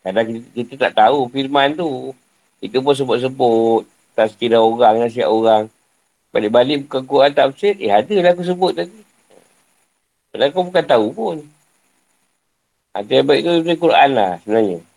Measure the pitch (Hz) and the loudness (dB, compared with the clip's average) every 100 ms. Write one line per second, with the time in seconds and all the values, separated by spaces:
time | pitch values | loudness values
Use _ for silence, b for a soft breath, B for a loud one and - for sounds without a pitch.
0 | 92 98 113 117 120 - 120 135 123 - | -4 -4 -4 -6 -12 -12 -12 -4 -2 2
1 | 110 143 123 135 135 143 139 151 170 127 | 2 2 -2 -6 -4 0 0 -2 -6 -8
2 | 131 131 _ _ _ _ 98 123 135 135 | -12 -16 _ _ _ _ -6 -4 -2 -2
3 | 131 120 131 131 123 113 113 113 - _ | -2 -2 -4 -2 0 2 2 0 -2 _
4 | _ - 110 - 117 113 113 117 120 110 | _ -2 -2 -2 0 2 2 4 2 2
5 | 120 117 87 110 113 107 110 _ _ _ | -2 -2 0 2 2 2 0 _ _ _
6 | _ _ _ - 107 120 127 143 139 131 | _ _ _ -4 0 2 2 -2 -6 -10
7 | 131 139 143 143 135 135 202 202 110 143 | -2 2 2 2 0 0 -4 -2 0 0
8 | 208 202 175 175 175 180 185 - 180 220 | 2 0 2 0 -2 -2 -2 -2 -8 -12
9 | _ _ _ _ _ _ _ _ _ _ | _ _ _ _ _ _ _ _ _ _
10 | _ _ _ - 135 175 180 180 - 127 | _ _ _ -2 -2 0 -2 -2 2 2
11 | 110 147 226 156 147 _ _ _ _ _ | 2 -4 -6 -8 -12 _ _ _ _ _
12 | _ _ _ _ _ _ _ _ _ 98 | _ _ _ _ _ _ _ _ _ -12
13 | 104 135 139 135 170 170 165 165 165 - | -2 0 2 2 2 -2 0 0 2 4
14 | 139 127 98 87 - 110 107 85 - | 4 2 0 -4 -2 0 0 -4 -12